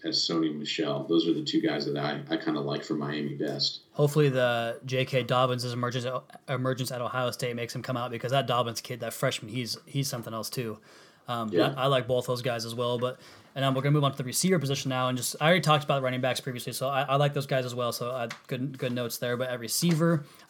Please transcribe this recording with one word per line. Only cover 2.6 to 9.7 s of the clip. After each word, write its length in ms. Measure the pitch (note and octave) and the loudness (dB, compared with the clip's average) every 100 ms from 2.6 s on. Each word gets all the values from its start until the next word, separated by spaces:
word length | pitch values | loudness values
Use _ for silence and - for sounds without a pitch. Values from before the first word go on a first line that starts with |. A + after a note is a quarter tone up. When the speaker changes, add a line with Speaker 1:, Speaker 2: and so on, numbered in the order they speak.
| C#2+ C#2+ | -2 -4
Speaker 1:
for 120 | - D#2 | -2 -4
Miami 380 | C#2+ D2 D2 | -2 -4 -4
best. 460 | C#2 D2 C#2 - - _ | -4 -4 -2 -2 -4 _
Speaker 2:
Hopefully 340 | - D3 D3+ D3 | 2 4 6 4
the 500 | B2+ B2 A#2 A#2 A#2 B2+ | 4 2 2 -2 -6 -4
J 200 | C3 B2+ | -2 2
K 180 | C3 | 0
Dobbins' 400 | A#2+ B2+ B2+ B2+ | 2 4 4 2
emergence, 420 | B2 B2 B2 B2 B2 B2+ - - - | -4 -4 -2 -2 -4 -6 -8 -16 -6
emergence 420 | B2+ B2+ B2+ C3 | -2 0 0 -2
at 80 | B2+ | -4
Ohio 320 | A#2 B2+ B2 | -4 -2 -2
State 240 | - B2 A#2 | -2 -4 -4
makes 180 | A#2 | -6
him 80 | B2 | -6
come 140 | A2+ B2+ | -4 -4
out, 160 | A#2+ | -4
because 220 | A#2 B2 | -4 0
that 120 | C#3 B2 | 0 2
Dobbins 360 | B2 A#2 A2+ | 2 0 -4
kid, 180 | - B2 | -8 -8
that 140 | A2+ | -6
freshman, 360 | - C3+ - A2 | -2 -2 -2 -6
he's, 280 | A#2+ A#2 | -6 -4